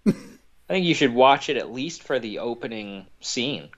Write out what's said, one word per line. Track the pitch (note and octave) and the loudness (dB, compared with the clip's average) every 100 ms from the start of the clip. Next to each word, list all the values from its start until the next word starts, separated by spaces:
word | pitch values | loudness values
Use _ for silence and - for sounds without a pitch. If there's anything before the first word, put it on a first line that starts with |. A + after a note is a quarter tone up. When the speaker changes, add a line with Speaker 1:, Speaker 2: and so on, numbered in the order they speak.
| - | 0
Speaker 1:
<laughs> | |
Speaker 2:
I | - - - _ _ - | 0 -6 -20 _ _ -4
think | F#3 F3 | 0 2
you | |
should | D3 C#3 | 4 4
watch | A#2+ C3 C#3 - | 6 6 6 0
it | B2+ | -4
at | F#2+ | -4
least | B2 D#3 E3 | -8 -10 -10
for | - C3 | -6 -4
the | A2+ G2+ | -4 -8
opening | A#2+ A#2+ C3 A2 G2+ G2 F#2 - | -8 -8 -10 -10 -12 -14 -18 -16
scene, | - B2+ B2+ F#2+ C#2+ | -8 -6 -4 -6 -12